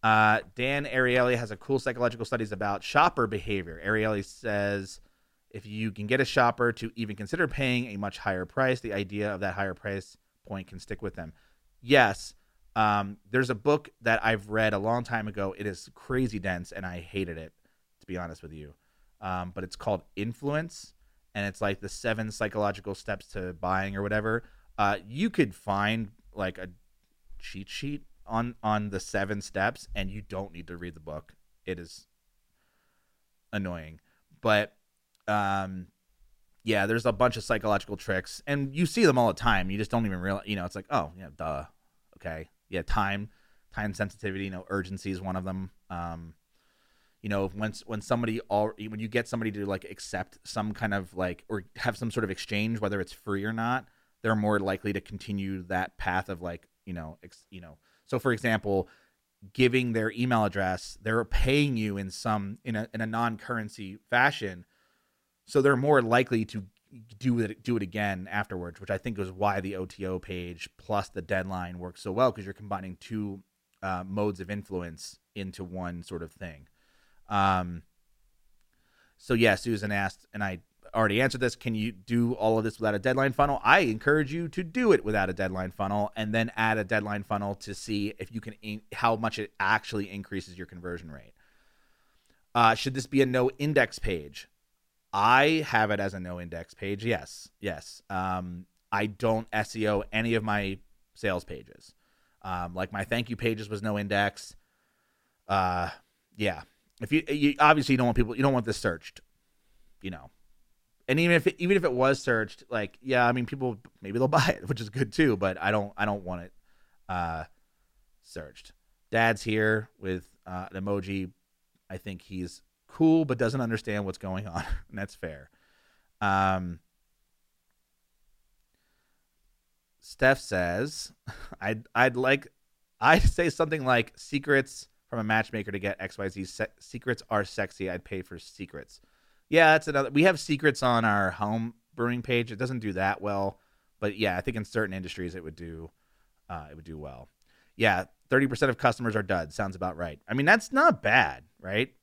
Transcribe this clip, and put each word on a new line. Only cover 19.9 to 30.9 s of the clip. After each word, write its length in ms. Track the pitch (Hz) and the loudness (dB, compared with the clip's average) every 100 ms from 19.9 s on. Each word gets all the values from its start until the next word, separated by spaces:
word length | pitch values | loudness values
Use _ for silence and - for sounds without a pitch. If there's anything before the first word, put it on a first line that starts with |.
| 98 - | -4 -4
Influence, 800 | - 107 117 139 147 170 - - _ _ _ _ | -6 -6 -4 -4 -4 -4 -12 -20 _ _ _ _
and 120 | 104 101 | -6 -6
it's, 160 | 95 | -2
like, 180 | 101 98 | -2 -2
the 80 | 98 | -6
seven 420 | - 120 110 110 | -6 -4 -2 -4
psychological 640 | 104 107 107 104 101 104 | -4 -4 0 0 -2 -8
steps 340 | 95 - 101 - | -10 -6 -8 -8
to 260 | 104 90 | -8 -8
buying 420 | 82 90 95 98 98 | -4 0 0 0 -2
or 60 | |
whatever. 420 | 101 107 107 117 - - _ - | 0 0 0 -2 -4 -20 _ 0
Uh, 220 | 104 101 92 | 0 0 -4
you 220 | 127 214 | -2 -2
could 240 | - 127 | 2 0
find, 560 | 90 - 98 104 113 107 - - | 0 -2 2 2 0 -4 -10 -20
like, 240 | - 95 90 | -6 -6 -6
a 100 | 92 87 _ _ _ _ _ - | -14 -16 _ _ _ _ _ -14
cheat 320 | - 95 98 | -12 -12 -12
sheet 340 | - 139 147 - - - | -10 -8 -8 -12 -20 -4
on, 300 | 110 117 120 | -2 -2 -4
on 280 | 110 107 104 | 0 0 0
the 100 | 95 | -6
seven 400 | - 104 98 104 | -4 -4 -2 -4
steps, 480 | - 98 101 127 - | -6 -2 -2 -2 -10
and 160 | - 95 | -6 -6
you 100 | 104 | -8
don't 320 | 101 95 98 | -8 -8 -8
need 140 | 85 85 | -12 -12
to 100 | 87 | -10
read 160 | 87 | -10